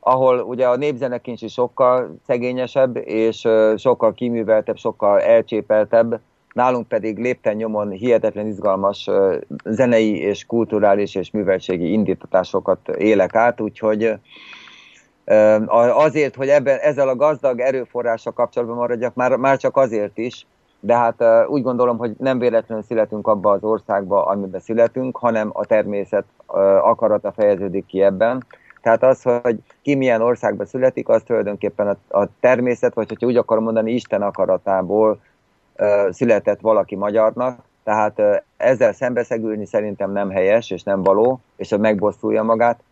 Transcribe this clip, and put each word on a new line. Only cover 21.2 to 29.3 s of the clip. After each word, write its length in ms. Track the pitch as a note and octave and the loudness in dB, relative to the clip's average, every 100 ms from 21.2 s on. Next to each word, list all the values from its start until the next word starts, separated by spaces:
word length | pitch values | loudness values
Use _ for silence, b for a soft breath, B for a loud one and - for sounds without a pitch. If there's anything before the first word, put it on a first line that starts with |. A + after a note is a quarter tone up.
ö, 240 | A#2 A2+ | 2 4
úgy 180 | A2 C#3+ | 2 0
gondolom, 360 | B2 B2 B2 A#2 | -2 0 0 0
hogy 160 | A#2+ G#2+ | -6 -4
nem 200 | C3+ B2+ | -4 0
véletlenül 460 | A#2+ A2+ G#2+ A2 | 0 0 -2 -10
születünk 420 | G#2 A2+ G#2+ G#2+ G#2 | -6 -2 -2 -2 -2
abba 240 | G#2 F#2+ | 0 2
az 120 | G2+ | 0
országba, 640 | G#2+ A2 - G2+ F#2+ G2 - | 0 -4 -2 -4 0 0 0
amiben 340 | G2+ G2 F#2 | -2 -6 -10
születünk, 560 | - A2+ A#2 - C3 A#2+ | -6 0 2 0 -8 -4
hanem 340 | A#2+ A2+ G#2+ | -2 -2 -4
a 140 | - G#2 | -6 0
természet, 580 | A2 G2 G2+ F#2+ G2+ - _ _ | 0 0 -4 -4 -4 -4 _ _
ö, 40 | F#2 G2 F#2+ | 0 4 4
akarata 560 | G2+ A2+ A2 G#2 G2+ | 4 2 0 0 -2
fejeződik 540 | F#2+ G#2 G2 G2 F2+ - | 0 0 0 -2 -6 -6
ki 160 | F#2 | 0
ebben. 440 | G2 F#2+ A2 B2+ B2+ b b b | 0 2 -2 -2 -10 b b b
Tehát 200 | - A2+ | 0 2
az, 200 | B2+ B2+ | 4 2
hogy 360 | - | 0